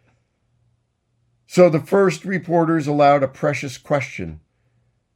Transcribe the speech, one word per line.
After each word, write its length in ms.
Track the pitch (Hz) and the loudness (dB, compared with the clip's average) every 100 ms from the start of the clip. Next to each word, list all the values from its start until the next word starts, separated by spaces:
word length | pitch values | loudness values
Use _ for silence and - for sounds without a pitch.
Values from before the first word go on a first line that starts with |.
| _ _ _ _ _ _ _ _ _ _ _ _ _ _ _ | _ _ _ _ _ _ _ _ _ _ _ _ _ _ _
So 220 | - 180 | 2 4
the 100 | 151 | 2
first 440 | - 196 190 - | 0 0 0 -2
reporters 640 | 180 190 - 170 160 165 143 | -6 -8 -4 -2 0 -2 -2
allowed 360 | 147 143 143 | 2 4 4
a 40 | 135 | 0
precious 500 | - 151 139 143 - | -4 -4 -4 -8 -12
question 640 | - 147 123 - 85 78 _ _ _ _ _ _ _ | -6 -6 -6 -10 -12 -14 _ _ _ _ _ _ _